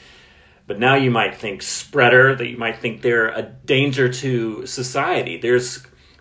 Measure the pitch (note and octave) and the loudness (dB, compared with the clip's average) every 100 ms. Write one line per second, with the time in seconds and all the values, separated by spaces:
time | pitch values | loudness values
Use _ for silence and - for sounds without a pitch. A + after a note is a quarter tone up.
0 | - - - _ _ _ - G2+ B2+ C#3 | -20 -20 -20 _ _ _ -12 0 2 4
1 | C3 A2+ G2+ - G#2+ G2 - - - C#3+ | 2 0 -2 -4 -10 -10 -10 -10 -4 2
2 | A#2+ B2+ C3 B2+ B2 A#2+ A#2 A2+ A#2+ G#2+ | 6 8 6 4 -4 -6 -6 -6 -8 -4
3 | B2 A#2 A2+ A2 G#2 - - C3 C#3+ C3 | 0 2 0 -2 -10 -10 -2 0 2 2
4 | B2+ B2+ C3+ A#2+ A2 G#2+ - - B2+ A#2 | 0 0 -2 -2 -2 -6 -10 -8 -6 -4
5 | E3 D3 E2+ E2 A#2 - - - - _ | -2 -2 -4 -4 0 2 0 -8 -16 _
6 | _ _ | _ _